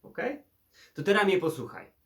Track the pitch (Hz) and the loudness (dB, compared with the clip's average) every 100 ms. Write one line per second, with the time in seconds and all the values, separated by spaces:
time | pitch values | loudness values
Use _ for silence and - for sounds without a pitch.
0 | - - 220 294 _ _ _ _ - - | -14 -6 -6 -6 _ _ _ _ -16 -4
1 | 143 208 196 185 160 135 113 87 - _ | 2 4 4 4 0 -4 -10 -12 -18 _